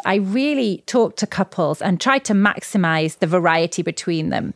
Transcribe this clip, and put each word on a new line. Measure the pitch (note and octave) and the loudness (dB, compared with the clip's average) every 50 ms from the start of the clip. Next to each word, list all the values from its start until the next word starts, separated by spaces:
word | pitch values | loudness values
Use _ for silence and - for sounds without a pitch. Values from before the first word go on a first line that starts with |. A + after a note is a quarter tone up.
| - | -2
I | - F#3+ | 0 0
really | G#3 G3 F#3+ G3+ B3+ C4+ D4 D4+ C4+ B3 G#3 F#3 - - | 0 0 0 0 0 0 0 0 0 0 -2 -2 -4 -6
talked | - - B3+ A3+ E3+ - - | -2 0 2 2 0 0 -4
to | - | -6
couples | - - - F#3+ - - - E3+ D3 D#3 - | -4 -2 -4 -4 -4 -2 -2 0 0 -2 -2
and | - G3+ F3+ E3+ | -2 -2 -2 0
tried | - B3+ C4+ C#4 C4+ | 2 0 0 0 0
to | - G#3+ | 0 2
maximize | G3 G3+ G#3 - - - - - G#3 F3+ E3 D#3+ D#3 D#3 D#3+ - - | 2 2 2 0 -2 -6 -2 0 0 2 2 2 2 0 -2 -2 -2
the | - | 0
variety | D#3+ E3+ F3+ E3+ E3+ E3 E3 E3 F3 - - | 2 2 4 4 4 4 4 2 0 -2 -4
between | E3+ F3 - - - - E3+ D#3+ D#3+ E3+ | -4 -4 -6 -4 -4 -4 -2 -2 -2 -2
them. | - A2+ - - - | -2 -2 -4 -6 -8